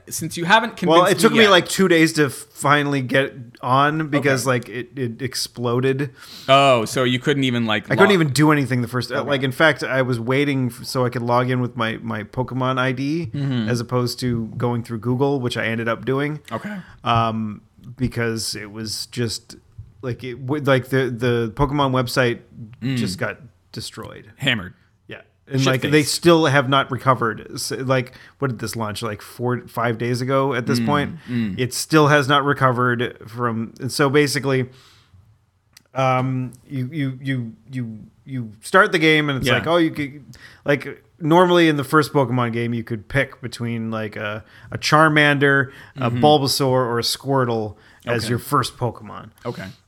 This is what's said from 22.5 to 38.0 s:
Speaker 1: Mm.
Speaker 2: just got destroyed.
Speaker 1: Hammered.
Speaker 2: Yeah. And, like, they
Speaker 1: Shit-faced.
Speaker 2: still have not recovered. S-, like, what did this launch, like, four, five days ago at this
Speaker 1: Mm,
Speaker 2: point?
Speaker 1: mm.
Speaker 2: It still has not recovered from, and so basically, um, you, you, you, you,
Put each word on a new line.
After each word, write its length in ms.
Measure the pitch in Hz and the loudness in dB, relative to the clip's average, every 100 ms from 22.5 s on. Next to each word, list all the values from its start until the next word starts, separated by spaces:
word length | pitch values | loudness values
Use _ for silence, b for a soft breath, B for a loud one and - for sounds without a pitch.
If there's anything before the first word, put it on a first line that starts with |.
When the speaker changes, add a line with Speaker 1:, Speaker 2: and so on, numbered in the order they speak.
| - 110 - | -20 -20 -8
Speaker 1:
Mm. 160 | 127 131 | -6 -2
Speaker 2:
just 180 | 101 92 | -4 -4
got 200 | 113 92 123 _ _ | -8 -8 -16 _ _
destroyed. 600 | - - - 92 - - - | -14 -14 -14 -16 -18 -20 -4
Speaker 1:
Hammered. 380 | 143 117 90 - _ _ - | -2 -2 -4 -16 _ _ -18
Speaker 2:
Yeah. 140 | 104 - _ - | -18 -20 _ -4
And, 200 | 135 135 | 0 2
like, 160 | 131 | 2
they 60 | 143 | 2
Speaker 1:
Shit-faced. 260 | 151 135 | 2 2
Speaker 2:
still 320 | - 170 165 127 | 2 4 6 6
have 220 | 139 127 | 2 2
not 220 | 139 131 | 2 0
recovered. 600 | 123 135 123 117 104 - | 0 2 2 0 -4 -10
S-, 160 | - - | -10 -8
like, 420 | 117 131 131 123 B B _ | -4 0 0 -2 B B _
what 100 | 139 | -6
did 100 | 107 | -4
this 140 | 110 113 | -8 -6
launch, 260 | 107 104 | -6 -6
like, 180 | 113 104 | -8 -8
four, 440 | - - 123 123 - | -14 -6 -4 -4 -6
five 300 | - 117 110 | -2 -2 -2
days 220 | 120 123 | -2 -2
ago 340 | 127 135 135 | 0 0 0
at 120 | 123 117 | 0 0
this 140 | 120 | 0
Speaker 1:
Mm, 60 | 117 | 2
Speaker 2:
point? 300 | 147 139 165 - | 0 -2 -8 -6
Speaker 1:
mm. 300 | 120 110 95 | -4 -2 -2
Speaker 2:
It 140 | 123 | -4
still 340 | - - 156 147 | -6 0 4 6
has 180 | 151 131 | 4 4
not 160 | 143 | 2
recovered 760 | 139 135 135 120 123 120 120 - 107 | 2 2 2 2 0 0 -4 -8 -14
from, 460 | 113 120 113 113 - | -6 -4 -4 -6 -8
and 120 | 131 | -6
so 160 | - 143 | 0 2
basically, 580 | 147 147 139 135 131 127 b b b b b b _ _ _ _ _ _ | 4 2 0 0 0 -2 b b b b b b _ _ _ _ _ _
um, 580 | 127 131 131 131 127 127 - - | -2 0 2 0 -2 -6 -10 -10
you, 220 | 139 127 | -8 -6
you, 280 | 165 135 131 | -4 -6 -6
you, 300 | 135 131 117 110 - | -6 -4 -6 -12 -12
you, 280 | 127 117 107 | -8 -8 -10